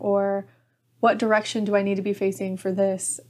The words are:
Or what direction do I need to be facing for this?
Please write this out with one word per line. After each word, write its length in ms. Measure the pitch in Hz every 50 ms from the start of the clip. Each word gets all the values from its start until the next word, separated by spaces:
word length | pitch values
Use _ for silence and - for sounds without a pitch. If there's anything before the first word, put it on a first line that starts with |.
Or 480 | - 208 202 202 196 196 196 196 196 - _ _ _ _ _ _ _ _ _ _
what 200 | - 233 220 220
direction 460 | 233 220 214 214 214 - - 226 214
do 120 | 202 202
I 60 | 202 196
need 140 | 202 202
to 60 | 196 196
be 100 | 202 202
facing 440 | 202 196 196 196 - 196 190 185
for 160 | 185 - 190 190
this? 480 | 190 196 196 190 185 - - - - -